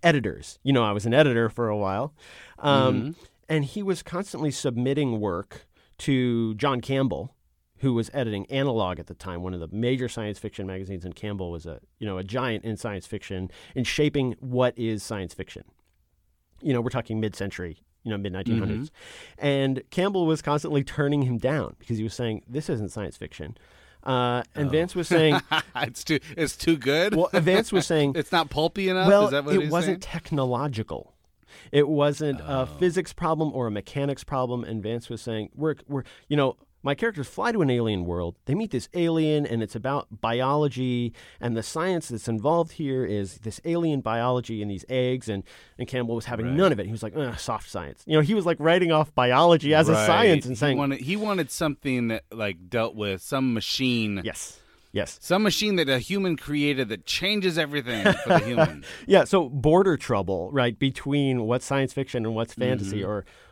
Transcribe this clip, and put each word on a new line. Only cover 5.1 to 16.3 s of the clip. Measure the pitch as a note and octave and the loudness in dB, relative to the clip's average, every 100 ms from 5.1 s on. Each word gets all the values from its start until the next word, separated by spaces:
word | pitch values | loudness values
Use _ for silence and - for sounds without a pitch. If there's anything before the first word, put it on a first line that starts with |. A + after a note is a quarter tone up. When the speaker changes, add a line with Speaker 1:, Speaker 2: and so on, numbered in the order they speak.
| A2 | 0
Speaker 1:
work | G#2 F2 - - _ _ _ _ | -2 -4 -6 -14 _ _ _ _
to | - C3 B2 A#2 A2+ G#2+ | 0 2 2 0 -2 0
John | C#3+ C3 | 0 0
Campbell, | A#2 C3+ C3+ C#2+ G#2 _ _ _ _ _ | -2 0 0 -2 -8 _ _ _ _ _
who | C3+ | 0
was | A#2 - | 0 -2
editing | D3 A#2 G2+ - | -4 -4 -4 -4
Analog | C3+ C#3 A2+ F#2 E2+ | -2 0 0 -2 -4
at | E2 | -10
the | |
time, | - G2 F2 | -14 -10 -8
one | F2+ | -6
of | F2+ | -8
the | E2 | -8
major | G2 A#2+ C3 B2 | -2 0 0 -4
science | - G#2+ G2+ | -6 -8 -8
fiction | G#2+ - F#2+ | -10 -10 -10
magazines, | F#2+ F#2+ F#2+ F2+ | -8 -8 -10 -10
and | - | -10
Campbell | G#2+ G2+ F2+ | -8 -6 -6
was | E2+ E2 | -8 -10
a, | D2+ _ _ | -16 _ _
you | G#2+ | -6
know, | F#2 | -6
a | |
giant | F#2+ B2 B2+ A2 A2+ | -6 -4 -2 -4 -6
in | G#2+ | -6
science | A2+ G2 - | -6 -8 -10
fiction, | G#2 - F#2+ F#2 - - - | -12 -8 -8 -8 -10 -10 -6
in | A#2+ | -4
shaping | - D3 C#3+ B2+ A2 | 2 2 2 -2 -4
what | C3+ B2 B2+ A#2+ | -4 2 2 0
is | A#2 G#2+ | -4 -4
science | - G#2+ F2+ | -6 -8 -8
fiction. | - F#2+ - - _ _ _ _ _ _ | -10 -14 -14 -20 _ _ _ _ _ _